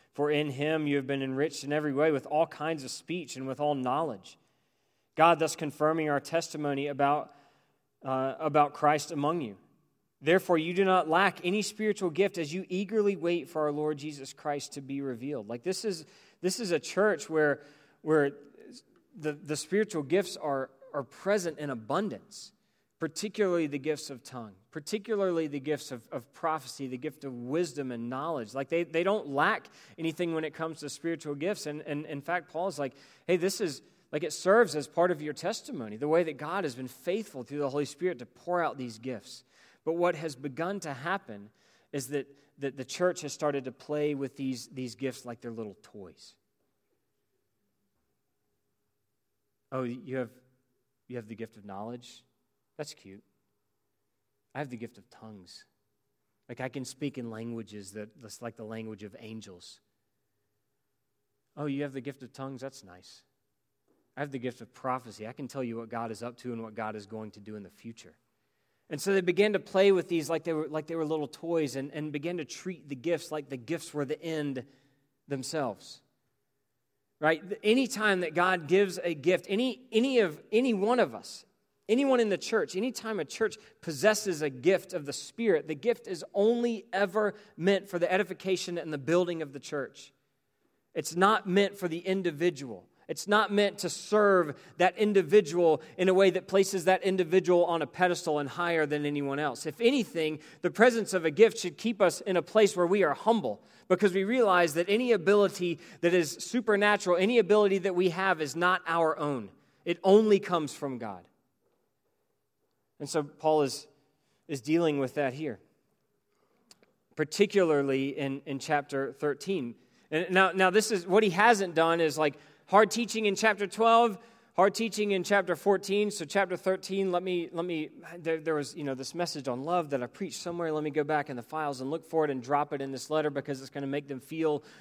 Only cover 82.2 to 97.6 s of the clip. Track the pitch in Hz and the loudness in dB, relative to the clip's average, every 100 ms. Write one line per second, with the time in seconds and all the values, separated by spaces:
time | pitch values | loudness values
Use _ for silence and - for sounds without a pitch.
82.2 | 214 175 - 220 151 185 247 - 220 208 | 2 0 0 -2 -2 -2 -4 -6 -6 -6
83.2 | 143 - 214 - - _ 170 139 202 214 | -6 -4 -4 -4 -18 _ -10 2 4 4
84.2 | 196 156 151 127 156 190 - 175 143 - | 0 -2 -4 0 2 2 0 -8 -8 -10
85.2 | - - 226 160 151 147 214 226 - 165 | -10 -2 2 2 0 -4 -2 -2 -4 -10
86.2 | - 202 214 240 240 220 - 190 202 208 | -4 2 4 4 0 -2 -4 -2 0 2
87.2 | 208 - - - 180 196 196 175 175 185 | 0 -2 -12 -2 2 2 0 0 2 2
88.2 | 185 175 190 180 - 175 156 147 131 175 | 0 -6 -4 -4 -4 -6 -6 -6 0 2
89.2 | 175 165 147 135 - 147 127 - - _ | 2 -2 -8 -12 -8 -8 -8 -12 -20 _
90.2 | _ _ _ _ _ _ _ 165 - 170 | _ _ _ _ _ _ _ -8 -6 2
91.2 | 196 214 196 190 196 202 175 170 185 190 | 4 4 2 2 2 0 -6 -4 -2 -2
92.2 | 175 147 175 139 131 95 - _ - 156 | -2 0 0 -2 -8 -14 -18 _ -12 -8
93.2 | 202 214 202 202 202 - 175 - - 214 | 2 2 4 2 2 0 -6 -8 0 4
94.2 | 202 190 156 - - - 180 180 214 196 | 6 6 2 -4 -10 0 2 2 2 4
95.2 | 151 208 156 175 165 151 - - 185 185 | 6 6 6 4 4 4 0 0 4 6
96.2 | 196 180 185 196 196 190 160 185 190 185 | 6 4 2 2 2 2 4 4 4 0
97.2 | 165 185 165 175 | 4 4 6 6